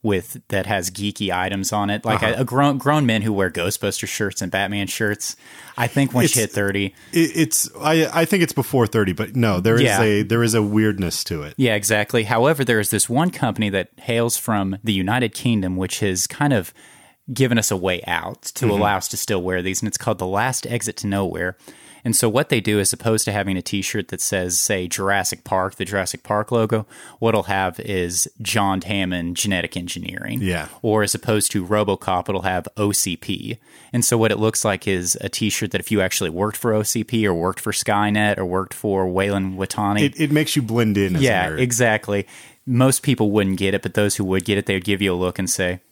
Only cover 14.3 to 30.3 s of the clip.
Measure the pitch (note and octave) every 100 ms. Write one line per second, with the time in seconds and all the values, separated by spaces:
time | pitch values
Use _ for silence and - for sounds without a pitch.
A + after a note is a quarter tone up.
14.3 | - - G#2+ F#2+ F#2+ A2+ G2 F#2 B2 A#2
15.3 | - B2 A2+ F#2 F#2 F#2 - G2+ F#2 -
16.3 | - D3 A#2+ F2+ - - - - _ -
17.3 | B2+ C3 A#2 G#2+ G2 F#2 F2 - E2+ E2
18.3 | A#2+ - - A#2 G2+ G#2 G2 - - -
19.3 | G2 F2+ F#2 F2+ F#2 A2 - - G#2+ F#2
20.3 | G2 B2 B2 - A#2+ A2 - G#2 G2 F#2+
21.3 | E2+ F2+ F2+ - - - - A#2+ G#2+ A#2
22.3 | A2 D#3 B2 G#2 G#2 G2 - A#2 A2 -
23.3 | G#2 G2 F#2 - G2+ F#2+ A2 F#2+ F2+ -
24.3 | G2 F2+ F2 - G2+ F2+ - G2 G2 F#2
25.3 | - - F#2+ F#2 - G2 G2+ F2+ - -
26.3 | G#2 G#2+ A#2 G#2+ A2 A2 - - - A2+
27.3 | A2 G2 G2 F#2 - - F#2+ F2 F2 -
28.3 | _ A2 A2+ G2 F#2+ F#2 G2+ F#2 F2+ E2+
29.3 | F2 G#2 F#2 E2+ F2+ F2+ - F2 - -